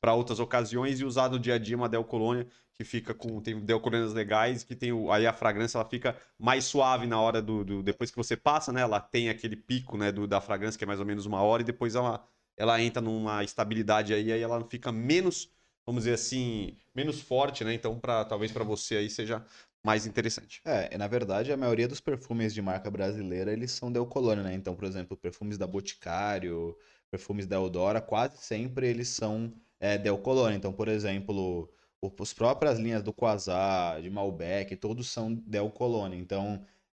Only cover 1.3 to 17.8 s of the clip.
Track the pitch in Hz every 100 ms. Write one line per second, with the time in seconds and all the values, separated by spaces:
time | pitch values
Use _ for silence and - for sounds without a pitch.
1.3 | 127 120 120 107 120 120 113 113 120 110
2.3 | 123 123 _ _ - 110 117 110 110 117
3.3 | 110 113 107 104 113 113 117 110 110 104
4.3 | 107 117 123 - 123 120 120 92 104 113
5.3 | - 113 104 113 120 110 123 123 - -
6.3 | - 113 131 127 147 131 127 120 113 113
7.3 | 113 107 107 98 101 98 - 117 - 113
8.3 | 110 147 151 151 127 123 104 - 123 117
9.3 | 110 117 107 - 127 127 104 104 98 101
10.3 | 101 - 101 107 110 101 98 101 104 101
11.3 | 98 104 117 117 120 120 117 123 113 -
12.3 | _ _ - 110 117 117 120 113 110 107
13.3 | 104 101 - 107 110 104 107 104 107 110
14.3 | 113 113 117 113 123 127 113 120 170 185
15.3 | - - _ _ _ - 123 117 113 -
16.3 | 131 123 110 92 - _ - 151 - -
17.3 | 127 139 131 110 117